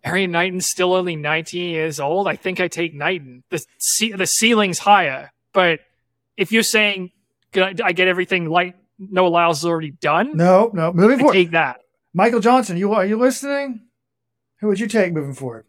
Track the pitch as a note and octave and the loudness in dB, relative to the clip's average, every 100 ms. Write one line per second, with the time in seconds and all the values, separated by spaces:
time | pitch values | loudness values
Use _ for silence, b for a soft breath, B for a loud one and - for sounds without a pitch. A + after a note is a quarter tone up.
0 | C#3+ F3+ F#3 E3+ F#3 F#3 - - F3+ F#3 | -4 -4 -2 0 -2 -2 -6 -2 0 2
1 | F3+ D#3+ D3 D#3 E3 F3 F3 D#3+ D#3+ C#3+ | 0 -6 -4 -4 -4 -8 -6 -4 -4 -4
2 | C#3+ F3 G3 D3+ F#3 F#3 F3+ E3 E3+ D3 | -4 -2 -2 -4 -6 -4 -4 -4 -8 -4
3 | D3 F#3 C3+ B2+ _ F3 - _ - - | -4 -6 -10 -20 _ -10 -10 _ -4 -2
4 | A3 G3 F3+ - A3+ A3+ G3+ E3+ - G3+ | -4 -2 -2 0 2 2 2 -2 4 4
5 | E3 C3 C#3+ _ _ G3 F3+ D#3 _ _ | 4 -6 -12 _ _ 0 2 0 _ _
6 | _ _ _ - F#3+ A3+ A3 A3 G#3 G3 | _ _ _ -6 0 0 2 0 0 -2
7 | F3+ _ _ _ _ F#3+ F#3 F#3 A3 F3 | -10 _ _ _ _ -2 -2 0 -2 2
8 | F#3 F3+ F3+ F#3 E3 E3 F3+ F#3 _ _ | 0 0 -2 -2 0 0 0 -6 _ _
9 | G3 F#3 F#3 E3+ E3+ D#3 E3+ E3 D#3 C#3 | -6 0 2 4 2 0 -2 -4 -6 -6
10 | D#3 D#3+ B3 F3+ F3 F#3 A3+ G3+ D#3+ E3+ | 0 0 0 2 4 6 4 0 -2 4
11 | G3+ C4 C#4 F#3+ F3 E3 D3 B2 _ _ | 4 6 4 4 2 2 0 -4 _ _
12 | _ E3+ G#3+ A#3 G#3+ B3+ G#3+ F3 G3 G#3+ | _ 0 2 4 4 4 2 -2 0 0
13 | F#3+ A3 B3 B3+ C#4 C#4+ C#4 A3+ _ _ | 0 2 0 0 -6 -6 -6 -10 _ _
14 | _ _ _ _ _ _ G#3+ G3 A3+ A3+ | _ _ _ _ _ _ -2 -2 0 0
15 | F#3 D#3+ C#3 C3 C3 A2+ | 0 0 -6 -8 -10 -12